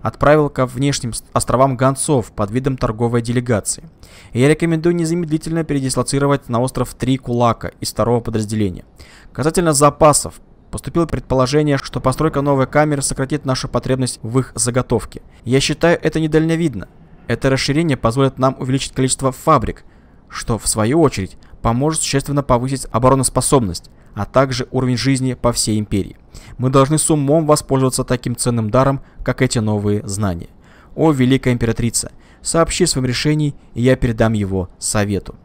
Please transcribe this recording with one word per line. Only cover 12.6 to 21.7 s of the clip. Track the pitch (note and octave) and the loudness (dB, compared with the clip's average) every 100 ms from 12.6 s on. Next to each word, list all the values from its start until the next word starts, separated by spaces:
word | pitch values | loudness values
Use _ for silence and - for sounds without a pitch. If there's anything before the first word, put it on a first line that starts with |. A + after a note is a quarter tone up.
| C3 | 2
камеры | D3 D3+ C#3+ | 2 2 0
сократит | C3+ C#3+ C3 D3 | -4 -4 -4 -4
нашу | C#3 B2+ B2+ | -2 -4 -2
потребность | B2 - C3 B2 - | -4 -2 -2 -2 -6
в | A2 B2+ | -2 -2
их | B2 | -2
заготовке. | - - B2 A#2+ A#2 - - - - | -4 -2 -2 0 -2 -4 -16 -20 -14
Я | - C3 | 0 0
считаю | - F3+ E3+ E3+ | 2 2 2 2
это | D#3+ D#3 | 0 -2
недальновидно. | D#3+ D#3 D#3+ E3 E3+ A2 - - - - - | 2 2 2 0 -2 -4 -12 -18 -20 -20 -8
Это | A#2 C3+ | -2 0
расширение | C3 - C#3+ E3+ B2+ | 0 0 0 0 0
позволит | - B2+ C#3 - | 0 2 0 2
нам | C3 C3 | 0 0
увеличить | B2+ C3+ - | -2 -2 -2
количество | - C3 - C3+ | -2 -2 0 -2
фабрик, | B2+ - D3 G#2 - - - - - _ | -2 2 2 2 -8 -16 -20 -20 -20 _
что, | - - A2 | -12 -4 -4
в | - | -2
свою | A#2 A2 D#3 | -2 0 4
очередь, | D3+ - F#2 - - - | 2 0 -8 -10 -20 -6
поможет | - | -2